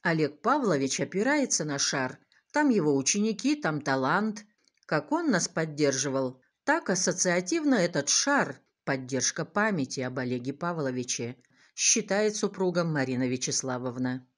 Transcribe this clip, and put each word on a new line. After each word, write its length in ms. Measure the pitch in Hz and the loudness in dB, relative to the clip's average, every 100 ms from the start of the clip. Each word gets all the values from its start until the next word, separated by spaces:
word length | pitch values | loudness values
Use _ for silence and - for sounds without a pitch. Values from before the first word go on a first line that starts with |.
Олег 400 | 180 160 147 - | 2 2 0 0
Павлович 600 | 214 294 233 147 135 - | 0 2 2 2 0 -2
опирается 640 | 139 180 233 294 254 - 151 | -2 0 2 2 0 0 -2
на 120 | 135 | -2
шар. 420 | - 147 127 123 _ _ _ | -2 -2 -4 -6 _ _ _
Там 160 | 294 302 | 2 4
его 260 | 214 151 139 | 4 4 2
ученики, 600 | 131 202 214 214 262 294 | 2 2 0 0 0 0
там 260 | 180 151 | 0 -2
талант. 640 | 143 135 131 175 220 208 - _ _ _ - | 0 0 2 2 0 -4 -14 _ _ _ -2
Как 260 | 156 151 | -2 0
он 180 | 320 330 | 0 2
нас 200 | 185 160 | 2 0
поддерживал, 880 | - 160 147 147 131 139 135 131 131 _ _ | -2 -4 2 2 2 -2 0 -2 -6 _ _
так 260 | - 320 330 | 0 0 0
ассоциативно 880 | 170 - 170 185 175 185 330 294 247 | 0 0 0 0 0 0 0 2 4
этот 320 | 175 151 143 | 2 0 0
шар – 540 | - - 277 151 131 _ _ - | 0 2 2 0 -6 _ _ -4
поддержка 580 | 135 127 131 123 - | -4 -2 -2 -2 -4
памяти 580 | 156 208 214 185 127 - | -4 0 0 0 -2 -4
об 180 | 127 127 | -4 -4
Олеге 340 | 127 127 123 | -4 -4 -4
Павловиче, 840 | 139 175 170 135 127 123 - 120 127 _ _ _ - | -6 -6 -2 -2 -2 -4 -4 -6 -10 _ _ _ -2
считает 600 | - - - 196 214 214 | 2 2 0 0 0 0
супруга 480 | 202 196 185 175 170 | -4 0 -2 0 0
Марина 420 | 151 131 127 127 | 0 0 0 0
Вячеславовна. 1000 | 127 147 135 131 127 127 123 127 127 127 | -2 -2 -4 -4 -4 -6 -4 -4 -4 -10